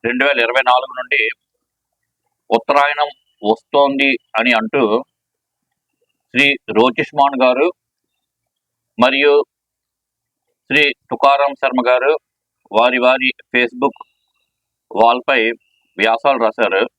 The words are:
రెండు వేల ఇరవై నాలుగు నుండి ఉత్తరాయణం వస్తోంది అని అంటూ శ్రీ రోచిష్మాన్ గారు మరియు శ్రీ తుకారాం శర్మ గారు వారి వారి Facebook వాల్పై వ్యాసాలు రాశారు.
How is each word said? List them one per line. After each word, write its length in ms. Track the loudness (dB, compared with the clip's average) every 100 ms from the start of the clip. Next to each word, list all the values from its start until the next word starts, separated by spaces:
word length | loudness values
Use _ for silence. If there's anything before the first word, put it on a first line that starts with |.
రెండు 200 | -4 -2
వేల 140 | -2 0
ఇరవై 240 | 0 0 2
నాలుగు 340 | 0 0 -12
నుండి 280 | -6 -4 -4 -6 _ _ _ _ _ _ _ _ _ _ _
ఉత్తరాయణం 580 | -4 0 0 0 -2 -6 -6 _ _ -2
వస్తోంది 680 | -2 _ 0 0 0 -2 -2 _ -4
అని 120 | 0
అంటూ 520 | 0 -2 -2 0 -2 -6 _ _ _ _ _ _ _ _ _ _ _ _
శ్రీ 220 | 0 0
రోచిష్మాన్ 920 | 0 -4 2 2 0 -6 0 0 2
గారు 300 | 0 2 -2 -4 _ _ _ _ _ _ _ _ _ _ _ 0
మరియు 440 | 0 2 2 2 0 _ _ _ _ _ _ _ _ _ _
శ్రీ 420 | _ _ 0 0
తుకారాం 640 | -2 _ 0 2 2 0
శర్మ 340 | -2 -4 -2 0
గారు 300 | 0 0 -2 _ _ _ _ _
వారి 260 | 0 0 2
వారి 340 | 0 0 -2 -6 _ -2
Facebook 500 | -2 -2 -6 -6 -20 _ _ _ _ _ _ _ _ 0
వాల్పై 540 | 2 2 -2 -2 -2 -4 _ _ _ -4
వ్యాసాలు 400 | -2 0 0 0
రాశారు. 480 | -2 -2 -2 0 -4